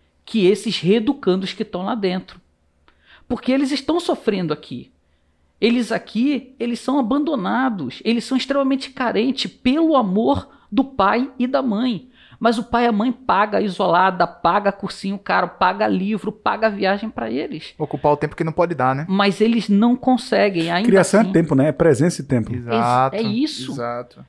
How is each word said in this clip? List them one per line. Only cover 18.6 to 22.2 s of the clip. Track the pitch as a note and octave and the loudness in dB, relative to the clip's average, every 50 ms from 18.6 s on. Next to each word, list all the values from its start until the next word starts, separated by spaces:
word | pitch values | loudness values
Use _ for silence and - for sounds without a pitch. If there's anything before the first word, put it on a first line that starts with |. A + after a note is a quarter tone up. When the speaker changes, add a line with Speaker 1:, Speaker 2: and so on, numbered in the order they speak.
| E3+ E3+ E3+ | 0 0 0
Speaker 2:
dar, | C3 B2+ C3 C3 | 0 0 0 0
né? | C#3 D#3+ F#3 | -2 -2 -2
Speaker 1:
Mas | F#3+ G3 G3+ G3+ F#3 - | 0 2 2 2 2 2
eles | G#3+ A3+ A#3 A#3 - - | 2 2 2 0 2 2
não | G3+ G3 A3 A#3+ B3 | 4 4 4 4 2
conseguem, | B3 - C4 B3+ A#3+ - - - - - G3+ F#3+ E3 D#3+ E3+ | 2 2 2 2 2 0 0 2 2 2 2 2 0 -2 0
ainda | E3+ F3+ G#3+ A#3+ | 0 0 2 4
Speaker 3:
Criação | F#3 F#3+ E3+ - - G3+ | 6 4 4 4 4 4
Speaker 1:
assim. | A3+ F3+ | 4 4
Speaker 3:
é | F#3+ | 2
tempo, | E3 E3 D#3+ D3+ | 2 2 2 2
né? | C3 C#3 D#3 | 2 2 2
É | |
presença | D3 - E3 E3 C3+ A2 C#3+ F3+ E3+ - | 2 4 4 4 4 4 2 0 0 -2